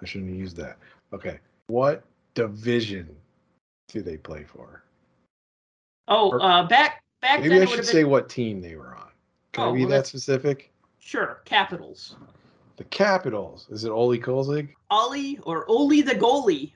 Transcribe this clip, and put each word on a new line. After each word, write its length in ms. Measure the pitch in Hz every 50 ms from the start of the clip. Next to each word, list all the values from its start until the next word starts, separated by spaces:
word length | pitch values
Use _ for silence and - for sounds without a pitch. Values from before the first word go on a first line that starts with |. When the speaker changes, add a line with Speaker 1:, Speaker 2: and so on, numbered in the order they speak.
Speaker 1:
I 40 | -
shouldn't 260 | - - 101 95 92
have 80 | 92 92
used 180 | 95 92 85 87
that. 200 | 78 65 - _ _ _ _ _ _ _ -
Okay. 280 | 95 - 92 80 - _ _ _ _ _
What 380 | - 113 123 131 143 151 - - _ _ _ _ _ -
division 840 | - 117 107 101 104 107 120 120 120 113 104 98 92 85 80 73 73 _ _ _ _ _ _ _ _ _ _ _ _ _ _
do 140 | - 113 92
they 140 | 85 80
play 280 | 76 - - 80 76 73
for? 400 | - - - - - - - _ _ _ _ _ _ _ _ _ _ _ _ _ _ _ _ _ _ _ _ _ _ _ _ _
Speaker 2:
Oh, 240 | - 202 226 220 196
Speaker 1:
Or 120 | - 123 -
Speaker 2:
uh, 200 | 185 175 175 175
back, 380 | 170 233 269 302 294 - - _ _ _ _
back 200 | - 254 277 302
Speaker 1:
maybe 80 | - -
Speaker 2:
then 100 | 185 185
Speaker 1:
I 40 | 190
Speaker 2:
it 40 |
Speaker 1:
should 40 | 185 190 -
Speaker 2:
would've 80 | -
Speaker 1:
say 160 | 220 214 160 156
Speaker 2:
been 80 | 143
Speaker 1:
what 180 | 139 123 120 -
team 320 | - 135 120 110 104 95
they 160 | 90 85 80
were 180 | 78 - - -
on. 140 | - - - _ _ _ _ _ _ _ _ -
Can 120 | - -
I 20 |
Speaker 2:
Oh, 60 | 117 123
Speaker 1:
be 80 | 127
Speaker 2:
well, 80 | 131 123
Speaker 1:
that 80 | 139
Speaker 2:
that's 140 | 139 131 -
Speaker 1:
specific? 600 | - 131 - - 135 131 131 147 139 135 - _ _ _ _ _ _ _
Speaker 2:
Sure, 400 | _ - - 240 190 160 - - -
Capitals. 680 | - 233 208 190 - 185 - - - - - - - - - - - _ _ _ _ _ _ _ _ _
Speaker 1:
The 80 | - -
Capitals. 840 | - - - 196 208 190 180 - 131 110 101 92 - - - - -
Is 160 | 107 107 113
it 60 | 113
Ole 260 | 110 113 120 123 123
Kolzig? 520 | 117 120 123 127 135 135 139 143 151 147 143 - _ _ - 202
Speaker 2:
Ole 460 | 214 226 247 277 285 277 277 285 - -
or 260 | - 165 160 - -
Ole 340 | 220 247 285 277 302 294 277
the 120 | 262 240
goalie, 580 | 190 202 233 254 285 254 220 160 139 139 156 _